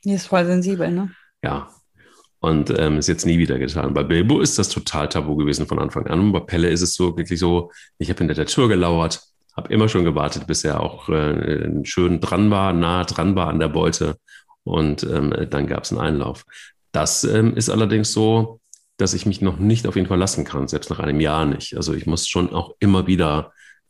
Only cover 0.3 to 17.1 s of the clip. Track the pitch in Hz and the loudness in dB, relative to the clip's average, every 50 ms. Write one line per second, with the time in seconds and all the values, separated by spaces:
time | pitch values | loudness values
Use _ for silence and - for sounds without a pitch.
0.3 | - 185 175 175 180 180 180 185 196 180 160 160 170 180 196 185 - - _ _ | 0 2 2 2 2 0 0 0 -2 -2 -2 -2 -2 -2 -4 -6 -8 -12 _ _
1.3 | _ _ - - 139 143 - - - _ _ _ _ _ _ _ _ _ _ _ | _ _ -6 -4 -4 -6 -8 -10 -16 _ _ _ _ _ _ _ _ _ _ _
2.3 | _ _ - 82 80 78 73 - - - 80 78 76 76 71 - 85 82 - 87 | _ _ 0 0 2 2 2 0 0 0 2 2 2 2 0 0 0 0 2 2
3.3 | 85 85 85 71 67 65 65 64 76 80 69 69 69 71 71 - 85 82 92 113 | 4 4 4 2 0 -2 -2 -4 -2 -2 -2 -2 0 0 0 2 2 2 4 4
4.3 | 147 - - 147 - - 98 - - - - - - 78 76 73 - 82 76 76 | 4 2 2 2 0 0 -2 -2 -2 -6 -6 -4 -4 -2 -2 -2 -2 -2 -2 -2
5.3 | 76 76 76 73 71 73 78 76 80 76 73 73 - - - - 80 82 98 107 | 0 0 0 0 0 -2 -2 -2 -2 -2 -2 -2 -4 -4 -4 -2 0 2 4 4
6.3 | 98 92 - - - 85 85 87 85 85 90 87 - - 90 90 80 85 82 82 | 2 2 0 -2 0 2 2 2 2 2 0 -2 0 0 0 0 0 -2 -4 -4
7.3 | 90 82 90 87 87 87 85 - - - - - _ - - - - - 87 80 | -2 0 2 2 2 2 0 -4 -8 -20 -20 -14 _ -6 -4 -4 -2 -2 0 0
8.3 | 76 78 76 - - - 131 117 104 90 87 85 85 82 82 82 - - - _ | 0 0 -2 -2 2 2 2 4 4 4 2 4 2 2 2 0 -2 -6 -12 _
9.3 | _ _ _ _ _ - - - - 110 107 110 - 95 87 82 76 73 73 73 | _ _ _ _ _ -12 -6 -2 0 2 2 4 4 2 2 2 2 0 0 -2
10.3 | - 73 - - 80 - - 78 73 78 78 80 - - - - 80 78 76 73 | -4 -6 -4 -4 -4 -2 -2 -2 -2 -2 -2 -4 -6 -8 -6 -2 0 0 0 0
11.3 | 73 78 76 73 76 73 76 76 78 78 71 - - - 87 87 90 85 - - | 0 -2 -2 -2 -2 -2 -2 -2 -4 -4 -4 -4 0 2 2 2 2 0 -2 0
12.3 | 90 87 104 107 104 98 95 95 90 85 85 82 87 90 90 - - - 80 95 | 2 2 4 4 4 4 2 2 2 2 2 2 2 0 0 -2 -2 0 0 2
13.3 | 98 95 90 80 80 82 80 78 73 82 85 82 82 - 82 78 78 - _ _ | 2 2 0 0 0 0 0 0 0 2 2 2 2 0 -2 -2 -4 -6 _ _
14.3 | - - _ _ _ _ - - 87 82 78 76 73 73 - - - 73 71 73 | -20 -20 _ _ _ _ -8 -4 0 0 2 0 0 -2 -4 -2 -2 0 0 0
15.3 | 71 - 76 - - 71 71 71 76 76 - - - - 65 78 78 71 67 64 | -2 -2 -4 -4 -2 -2 -2 -2 -2 -4 -4 -4 -4 -2 -2 -2 -2 -2 -2 -4
16.3 | - - - _ - - - - _ _ _ _ - - 76 - | -8 -10 -14 _ -20 -20 -20 -20 _ _ _ _ -2 -2 0 0